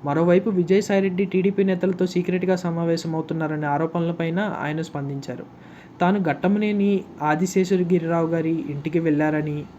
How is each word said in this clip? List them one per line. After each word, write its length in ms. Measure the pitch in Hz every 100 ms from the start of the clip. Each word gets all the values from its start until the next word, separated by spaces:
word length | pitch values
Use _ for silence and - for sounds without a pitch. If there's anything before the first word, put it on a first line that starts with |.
| 143
మరోవైపు 440 | 147 170 180 208
విజయసాయిరెడ్డి 760 | 185 175 190 202 196 196 180 196
టీడీపీ 380 | 185 190 196
నేతలతో 420 | 196 180 190 180 185
సీక్రెట్గా 500 | 185 180 180 185 180
సమావేశమవుతున్నారనే 1120 | 175 170 170 165 165 160 156 160 156 151 147
ఆరోపణలపైన 720 | 143 160 170 165 165 165 170
ఆయన 420 | 208 - 143 156
స్పందించారు. 640 | 160 147 139 139 135 123 - - - - - -
తాను 180 | 175 202
ఘట్టమనేని 840 | 175 262 185 208 214 208 202 196 - -
ఆదిశేషగిరిరావు 1040 | 151 156 185 190 185 190 170 180 165 170 165
గారి 380 | 165 160 160 139
ఇంటికి 300 | 143 156 165
వెళ్లారని 640 | 165 147 156 151 151 147 147